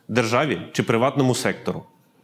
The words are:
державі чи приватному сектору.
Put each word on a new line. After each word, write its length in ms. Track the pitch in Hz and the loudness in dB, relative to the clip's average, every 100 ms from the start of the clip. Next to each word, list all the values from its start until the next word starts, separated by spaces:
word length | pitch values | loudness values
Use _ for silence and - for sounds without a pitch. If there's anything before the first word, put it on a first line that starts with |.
| - | -2
державі 500 | 113 113 123 147 85 - | 0 2 2 2 -2 -4
чи 100 | - | -2
приватному 520 | 117 113 113 110 127 | 0 2 2 2 2
сектору. 480 | 120 107 92 - 80 - _ _ _ | 2 -2 -2 -6 -8 -12 _ _ _